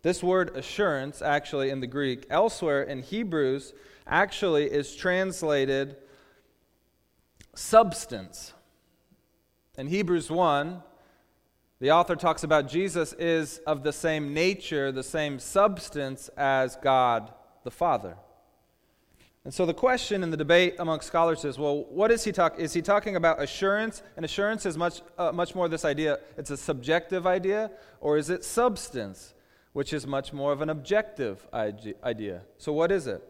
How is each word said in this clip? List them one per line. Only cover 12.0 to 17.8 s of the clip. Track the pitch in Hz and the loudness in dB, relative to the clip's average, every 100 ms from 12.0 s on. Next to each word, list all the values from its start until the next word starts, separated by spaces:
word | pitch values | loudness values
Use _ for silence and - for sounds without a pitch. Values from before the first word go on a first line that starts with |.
| 170 170 | 4 2
talks | 175 156 | 0 0
about | 156 151 139 | 2 2 2
Jesus | 165 190 170 156 | -2 -2 -2 -4
is | - 170 165 151 - - | -2 0 0 -2 -8 -4
of | 151 | -2
the | 147 | -2
same | 143 165 156 143 | -2 -2 -2 -2
nature, | 151 180 196 - 151 139 | 0 0 0 -4 -2 -2
the | 131 | -4
same | 123 165 147 135 | -6 -4 -4 -6
substance | - 190 202 180 - 151 135 131 - - | -2 4 4 2 -8 -8 -8 -8 -14 -2
as | 139 135 127 - | 2 2 0 0
God | 139 131 127 113 107 - _ _ | 2 4 4 2 -2 -20 _ _
the | - | -16
Father. | - | -2